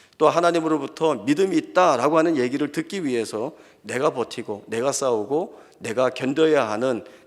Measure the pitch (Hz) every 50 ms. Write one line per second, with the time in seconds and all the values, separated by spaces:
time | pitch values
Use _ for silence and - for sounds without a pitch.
0 | - _ _ _ 156 151 139 165 175 170 170 170 160 160 160 151 139 - - -
1 | 160 160 147 113 98 123 147 147 196 190 180 160 - - - 180 185 175 143 120
2 | 120 147 156 160 160 170 165 139 123 127 127 139 147 139 147 160 156 - - 196
3 | 175 139 123 117 110 104 - 107 113 147 - - - - _ _ _ 107 117 123
4 | 139 156 139 131 113 - - - 113 - 107 101 - - 107 113 123 139 139 -
5 | 139 131 120 110 104 104 139 156 190 233 - - - - _ _ - 117 110 120
6 | 131 127 123 - 131 127 143 151 160 160 151 143 123 107 107 107 123 131 123 107
7 | - - - - -